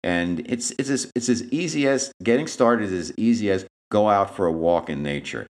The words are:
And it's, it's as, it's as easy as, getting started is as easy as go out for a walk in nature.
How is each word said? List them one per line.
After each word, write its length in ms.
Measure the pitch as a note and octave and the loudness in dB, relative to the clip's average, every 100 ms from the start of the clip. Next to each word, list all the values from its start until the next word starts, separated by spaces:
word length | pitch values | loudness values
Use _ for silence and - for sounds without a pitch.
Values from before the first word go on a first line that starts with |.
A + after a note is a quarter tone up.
And 380 | F2 F2 F2 E2+ | -2 -2 -2 -4
it's, 320 | - A#2+ - - | -4 -6 -6 -4
it's 120 | C3+ | -2
as, 200 | C3+ - - | -2 -2 -4
it's 140 | A#2+ | 0
as 200 | A#2 A#2+ | -2 0
easy 380 | C#3+ F3 D3+ C#3 | -4 -2 0 0
as, 240 | C#3 - - | 0 -2 -6
getting 240 | G2+ A#2+ D#3 | 0 2 0
started 460 | - A#2+ A#2 G#2 | 2 4 4 0
is 180 | F#2 D#2 | -4 -4
as 40 | - | 0
easy 340 | A2+ A2+ G#2 | 2 2 2
as 160 | F#2+ F#2 _ _ | -2 -4 _ _
go 200 | G#2 G#2+ | 2 4
out 260 | G2+ G2 - | 4 2 2
for 100 | F2+ | 0
a 60 | |
walk 380 | E2 E2 F2 - | 2 2 2 0
in 120 | C#2+ | -6
nature. 440 | D2 C#2+ C#2 A1+ G1+ | -4 -6 -6 -10 -12